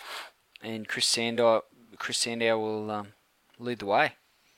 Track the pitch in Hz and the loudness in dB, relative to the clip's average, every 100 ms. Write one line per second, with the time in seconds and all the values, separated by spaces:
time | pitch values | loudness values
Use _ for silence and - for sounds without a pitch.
0 | - - - - _ - 110 113 104 - | -14 -12 -14 -18 _ -14 -10 -8 -6 -2
1 | - 120 117 117 117 110 - _ _ 98 | 0 0 0 4 6 6 2 _ _ -10
2 | - - 120 117 117 113 107 107 107 104 | -6 -2 -2 0 2 2 0 -4 -4 -6
3 | 101 - _ _ _ - 120 117 101 110 | -8 -16 _ _ _ -12 -8 -6 0 2
4 | 151 - _ _ _ | 2 -2 _ _ _